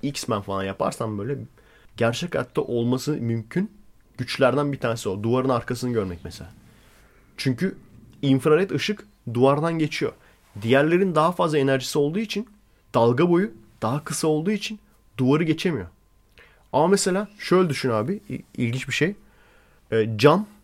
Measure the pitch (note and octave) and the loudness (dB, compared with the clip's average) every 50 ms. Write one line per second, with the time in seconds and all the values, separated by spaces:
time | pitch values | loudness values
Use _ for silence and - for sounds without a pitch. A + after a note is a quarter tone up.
0 | - C#3+ C#3+ - - - A2+ G2+ G2 G2+ G2 F#2+ F#2+ F#2+ G2 - - - - - | -8 -8 -6 -6 -4 -4 -4 -4 -4 -4 -4 -4 -4 -4 -4 -4 -4 -4 -4 -4
1 | A#2+ A2 G#2+ G2 G2+ B2+ C#3+ B2 A2+ - - _ _ _ _ _ _ - - - | -6 -6 -6 -6 -6 -6 -8 -8 -10 -14 -18 _ _ _ _ _ _ -20 -4 0
2 | A#2 A2+ A#2+ - F3 F3 - C#3 B2 - _ D3+ - - A#2+ A#2+ A#2 B2 B2 B2+ | 0 0 0 -2 -6 -4 -4 -4 -6 -2 _ -4 -2 -2 -2 -2 0 0 -2 -2
3 | - D3 D3+ - A#2 A#2 A#2 A2+ A2 A2+ - F3 G3+ - - - - - - _ | -2 -4 -4 -4 -2 -2 -4 -4 -6 -4 -4 -4 -4 -4 -8 -18 -20 -20 -20 _
4 | _ _ _ - B2 - - - C3+ B2 B2 C#3+ D3 C#3+ C#3 - - A#2 A#2 A#2 | _ _ _ -10 -8 -6 0 2 2 2 4 2 0 -2 -4 -4 -4 -4 -4 -4
5 | - G#2+ F#2+ G2+ G#2+ A2+ B2 B2+ B2+ C3+ B2+ A2+ - - B2 A#2 B2+ B2 A#2+ A2 | -4 -6 -6 -2 0 0 0 2 2 0 0 0 -2 -4 -6 -4 -4 -2 -2 -2
6 | G2 F#2 F2 E2 - F#2 - - - - - - - - - _ _ - _ - | -2 -2 -6 -10 -12 -14 -14 -14 -18 -18 -20 -20 -20 -20 -20 _ _ -20 _ -20
7 | - _ _ _ _ _ _ - - C3+ B2 - F3+ F#3+ - - - - - - | -20 _ _ _ _ _ _ -4 -4 -4 -2 0 -2 -4 -4 -8 -16 -20 -20 -20
8 | - - - - - C#3 C3+ C3 - D#3 D3+ E3 G3 G3 - C#3 - - G#3 - | -20 -20 -12 -4 2 2 2 4 4 4 4 4 2 0 -2 -4 -2 -4 -4 -6
9 | - - _ _ _ A#2+ A2+ A#2+ B2+ C3+ C#3+ D3+ D#3+ E3+ E3 E3 D#3 D3 - - | -10 -20 _ _ _ -6 2 4 4 4 4 4 0 -2 0 -2 -2 -2 -2 -4
10 | D3+ A#2 - - _ - _ _ _ _ _ G2+ G#2 A2+ B2 C3+ D3 D#3+ E3+ F3+ | -6 -6 -6 -10 _ -20 _ _ _ _ _ -8 0 2 4 4 4 4 4 2
11 | G3 F#3 D#3+ D#3 D#3 E3+ F3 - F3 E3 D3+ D3 C3+ C3+ C3+ C3+ - - - D#3 | 2 2 2 2 2 2 2 0 0 0 2 2 2 2 2 0 -2 -2 -2 0
12 | C#3+ D3 E3 G#3 A3+ G#3+ - G3+ A#3 - - _ _ _ _ _ _ _ - A#2+ | 0 0 -2 -4 -6 -4 -6 -8 -8 -10 -16 _ _ _ _ _ _ _ 2 4
13 | A#2 A#2+ A#2+ B2+ F3 F3 E3+ F3 G3+ A3+ - - - - _ _ - A2 B2+ D3 | 4 4 4 4 4 4 4 2 2 0 -4 -12 -20 -20 _ _ -4 -2 -2 -4
14 | - - D#3 - - D#3 D#3 D3+ D#3+ G3 G#3+ G3+ - - A3 G#3 _ _ _ _ | -4 -6 -6 -2 0 0 0 0 0 -2 -2 -2 -4 -8 -12 -12 _ _ _ _
15 | _ _ _ - B2+ B2+ C#3+ D#3 E3+ D#3 D3+ D#3 - F#3 D#3+ G#2+ F2+ E2+ - _ | _ _ _ 0 2 2 4 4 2 0 0 0 -2 -2 -2 -2 -6 -10 -14 _
16 | _ _ _ _ _ _ _ - - _ _ _ _ _ - C3 D#3 F3+ G3 G3 | _ _ _ _ _ _ _ -20 -20 _ _ _ _ _ 0 2 4 4 4 2
17 | - F#3+ F3+ G3 G#3 - - - - - F3 F#3 F#3 D#3+ C3 - - C3 A2+ G#2+ | 2 0 0 -2 -4 -6 -12 -14 0 2 4 4 4 4 0 -2 0 0 0 0
18 | G#2+ D3 G3+ A3 - - C3 - - _ - - B2 A#2 A#2+ C3 - C3+ - - | 0 -2 -4 -6 -8 -10 -10 -10 -10 _ -6 -4 -2 -2 -2 -4 -4 -4 -2 0
19 | D3 F#3 G#3 - - _ _ _ _ _ _ _ _ _ _ _ _ _ A2 A2+ | 0 0 -2 -6 -16 _ _ _ _ _ _ _ _ _ _ _ _ _ 0 0
20 | A2 A2+ A2 G#2 B2 D3 D#3+ G3 G#3+ - - - | 0 0 0 4 6 6 6 4 0 -6 -12 -20